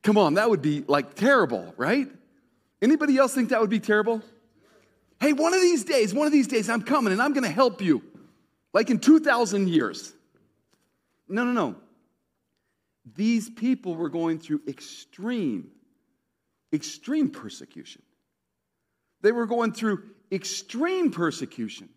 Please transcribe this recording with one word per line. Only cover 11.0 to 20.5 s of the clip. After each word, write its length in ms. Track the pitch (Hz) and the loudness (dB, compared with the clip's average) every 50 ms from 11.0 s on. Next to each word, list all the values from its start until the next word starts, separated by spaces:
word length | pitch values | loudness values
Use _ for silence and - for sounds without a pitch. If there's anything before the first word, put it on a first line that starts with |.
| _ _ _ _ _ _ | _ _ _ _ _ _
No, 160 | 185 220 247 | -4 -2 -2
no, 80 | 247 | 0
no. 240 | 247 233 175 123 92 - - _ _ _ _ _ _ _ _ _ _ _ _ _ _ _ _ _ _ _ _ _ _ _ _ 123 107 | 0 0 -2 -2 -4 -10 -18 _ _ _ _ _ _ _ _ _ _ _ _ _ _ _ _ _ _ _ _ _ _ _ _ -20 _
These 360 | - 208 226 233 226 208 226 | -2 0 0 0 0 -2 -4
people 440 | - - 214 247 262 - - 185 170 | -10 -4 -2 -2 -2 -2 -4 -8 -6
were 140 | 165 170 151 | -4 -6 -4
going 300 | 139 170 165 165 165 156 | -4 -2 -2 -2 -2 -4
through 220 | 160 - 151 147 - 143 | -4 -6 -6 -4 -4 -8
extreme, 1040 | 135 - - - - - - _ _ - 185 226 247 233 190 139 110 92 76 - _ _ _ _ _ _ _ _ _ _ _ _ _ _ _ _ _ _ _ _ - | -12 -12 -14 -20 -20 -20 -20 _ _ -10 -8 -6 -4 -2 -2 -4 -4 -6 -8 -12 _ _ _ _ _ _ _ _ _ _ _ _ _ _ _ _ _ _ _ _ -6
extreme 560 | 151 - - - - _ - 277 311 294 - | -6 -6 -8 -16 -14 _ -4 -2 0 0 -2
persecution. 720 | - - - 107 - - - - _ 82 - - - _ _ _ _ _ _ _ _ _ _ _ _ _ _ _ _ _ _ _ _ _ _ _ _ _ | -4 -8 -16 -16 -16 -16 -20 -20 _ -20 -20 -20 -20 _ _ _ _ _ _ _ _ _ _ _ _ _ _ _ _ _ _ _ _ _ _ _ _ _
They 100 | - 208 | 0 2
were 140 | 233 240 233 | 2 2 -2
going 280 | 208 240 233 233 226 - | -2 -2 0 0 -2 -2
through 360 | - 220 220 202 - - - - _ _ _ | -2 -2 -2 -2 -4 -6 -16 -20 _ _ _
extreme 800 | 190 190 - - | -8 -6 -6 -8